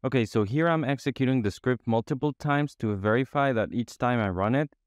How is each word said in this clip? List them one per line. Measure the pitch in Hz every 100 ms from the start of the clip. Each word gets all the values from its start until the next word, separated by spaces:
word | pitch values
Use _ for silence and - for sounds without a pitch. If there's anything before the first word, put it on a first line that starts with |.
Okay, | - 131
so | 113 113
here | 104 135 165
I'm | 160
executing | 135 139 - 127 131 131
the | 104
script | - - 123 -
multiple | 113 113 151 151
times | 139 151 143 147 -
to | 110
verify | 101 101 113 131 147 139
that | 120 104
each | 107 117 -
time | 123 123
I | 104
run | 90 98
it | 131 151 _